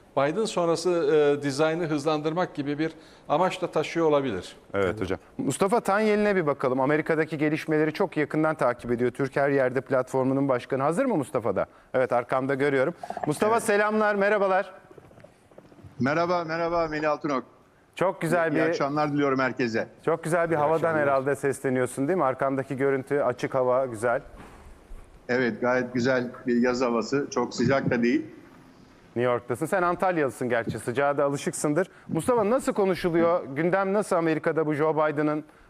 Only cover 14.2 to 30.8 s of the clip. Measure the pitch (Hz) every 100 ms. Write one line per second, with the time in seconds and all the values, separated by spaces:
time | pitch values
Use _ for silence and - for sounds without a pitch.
14.2 | 202 208 196 190 196 - - - - -
15.2 | - _ _ - - - - - 131 160
16.2 | 170 175 160 165 170 170 165 151 151 147
17.2 | 151 131 - - _ _ _ - 175 -
18.2 | 160 170 165 151 160 160 139 147 151 143
19.2 | 139 131 131 113 123 110 90 - - 160
20.2 | 160 170 165 160 147 160 165 156 143 135
21.2 | 135 135 143 131 139 127 123 - 139 185
22.2 | 135 127 139 135 131 135 139 135 - 143
23.2 | 120 117 156 131 127 127 135 110 117 131
24.2 | - - - - - - - - - -
25.2 | - 123 123 107 123 127 123 127 123 127
26.2 | 120 - 123 120 123 123 123 117 107 139
27.2 | 139 127 120 - 123 135 135 123 117 156
28.2 | - - - - - - - - - 117
29.2 | 123 120 - 117 156 196 175 175 190 170
30.2 | 135 - 123 120 113 113